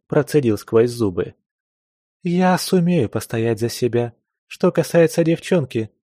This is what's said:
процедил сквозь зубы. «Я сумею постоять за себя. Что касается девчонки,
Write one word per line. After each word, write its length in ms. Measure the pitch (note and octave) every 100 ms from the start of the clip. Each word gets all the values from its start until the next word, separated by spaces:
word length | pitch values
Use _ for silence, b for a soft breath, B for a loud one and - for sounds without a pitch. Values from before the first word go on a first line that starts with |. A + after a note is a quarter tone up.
| -
процедил 500 | D3+ C#3 D3+ A#2+ G#2
сквозь 340 | - A2+ A#2+
зубы. 440 | A#2+ G#2 F2+ F2 - _ _ _ _ _ _ _ _
«Я 360 | F3 F3 F#3 F3+
сумею 520 | - F#3 E3+ F3 A2+
постоять 500 | A2 - A2+ A2+ A2
за 100 | A2+
себя. 440 | - B2 A#2 A#2+ - _ _ _
Что 260 | - F#3
касается 520 | E3+ D3+ E3+ D#3+ -
девчонки, 680 | E3 E3 - F3+ C3 A#2 G#2+ _